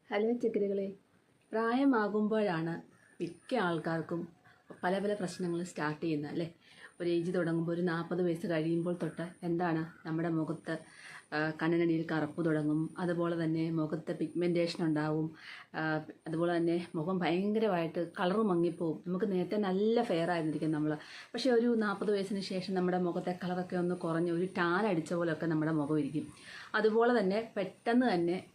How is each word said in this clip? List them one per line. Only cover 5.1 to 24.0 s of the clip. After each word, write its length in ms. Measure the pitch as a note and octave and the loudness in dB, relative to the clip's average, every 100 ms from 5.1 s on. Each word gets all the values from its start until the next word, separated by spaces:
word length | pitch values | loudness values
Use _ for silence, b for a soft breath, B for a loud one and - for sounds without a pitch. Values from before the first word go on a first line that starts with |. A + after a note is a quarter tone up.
പ്രശ്നങ്ങൾ 500 | G#3 F3+ - F3+ E3+ | -2 -4 -4 -4 -4
സ്റ്റാർട്ട് 400 | F3 - D3+ D3+ | -6 -4 -4 -2
ചെയ്യുന്നത് 280 | E3+ D3+ D3 | -2 -2 -2
അല്ലേ? 180 | D3 E3+ - B B B _ | -4 -6 -8 B B B _
ഒരു 80 | F3 | 0
ഏജ് 260 | E3+ E3+ F3+ | 0 0 0
തുടങ്ങുമ്പോൾ, 360 | E3+ E3 E3 | 0 0 0
ഒരു 100 | E3+ | 0
നാൽപത് 400 | F3+ E3 E3+ F3 F3+ | 0 0 -2 0 0
വയസ്സ് 220 | E3 F#3 | 0 0
കഴിയുമ്പോൾ 500 | D#3+ D#3 E3+ E3+ F3 | 0 2 0 0 -2
തൊട്ട് 240 | E3 E3 E3+ - | -4 -6 -10 -6
എന്താണ് 640 | F3 E3+ F3 D#3+ D#3+ - E3+ | -2 0 2 0 -2 -10 -6
നമ്മുടെ 220 | D#3+ E3+ | -2 0
മുഖത്ത്, 480 | E3 D#3 D#3+ - D#3+ B B B B B | 0 -2 -4 -6 -8 B B B B B
ആ, 180 | D3+ D#3 D#3 | -2 -2 0
കണ്ണിനടിയിൽ 440 | D#3+ E3+ E3+ D#3+ E3 | 0 2 2 2 0
കറുപ്പ് 340 | D#3+ D3+ - E3 | -2 -2 0 0
തുടങ്ങും, 440 | D#3 D3+ D3+ D#3+ - | 2 2 0 -2 -4
അതുപോലെ 460 | F3+ E3+ E3+ E3+ | -2 0 0 0
തന്നെ 280 | D#3+ D#3+ E3 | 0 0 0
മുഖത്ത് 460 | E3 D#3 D#3+ - E3 | 0 -2 -4 -6 -4
പിഗ്മെന്റേഷൻ 680 | D#3 E3 F3 F3 E3+ - E3+ | -4 0 0 2 0 0 0
ഉണ്ടാവും, 500 | D3+ D#3 D#3 D#3+ B B B B E3 | 2 2 0 -2 B B B B -4
ആ, 60 | D#3 D#3 D#3 - - | -2 -2 -4 -14 -6
അതുപോലെ 300 | D#3+ E3+ F3 | -2 0 2
തന്നെ 280 | E3+ E3+ F3+ E3+ | 2 0 -2 -4
മുഖം 220 | D#3 F#3+ | -2 0
ഭയങ്കരമായിട്ട് 880 | E3+ F3 G3 G#3+ A3 F3+ E3 F3+ E3+ - | 2 2 2 2 2 2 0 -2 -4 -2
കളർ 180 | F3+ G3+ | 0 2
മങ്ങിപ്പോവും. 600 | A3 F3 E3+ E3 E3+ D3+ - | 2 4 2 0 -2 -2 -4
നമുക്ക് 240 | F3+ G#3 | -2 0
നേരത്തെ 260 | F#3 E3+ G#3 | 0 0 0
നല്ല 440 | G3+ F#3 G#3+ A#3 | 0 2 4 2
ഫെയർ 300 | A#3 F3 E3+ | 2 0 2
ആയിരുന്നിരിക്കും 400 | E3+ D#3 D3+ D#3 | 0 0 0 0
നമ്മൾ, 260 | D#3 D3+ D3+ B B B | 0 0 -2 B B B
പക്ഷേ 180 | A#3+ B3+ | -2 2
ഒരു 160 | A#3 A#3+ | 4 4
നാൽപത് 440 | A#3 G#3 G3+ G3+ | 2 2 0 0
വയസ്സിന് 300 | G#3 F#3+ G3 | 0 0 -2
ശേഷം 320 | F#3 F#3+ F3+ | -2 -4 -2
നമ്മുടെ 240 | F#3 F3+ F3+ | 0 2 2
മുഖത്തെ 420 | F3 E3+ E3+ F3+ | 0 0 -2 -4
കളറൊക്കെ 320 | F3+ F3+ F3+ F3+ | -4 -4 -2 -2
ഒന്ന് 200 | F3 | -2
കുറഞ്ഞ് 360 | F3 | -2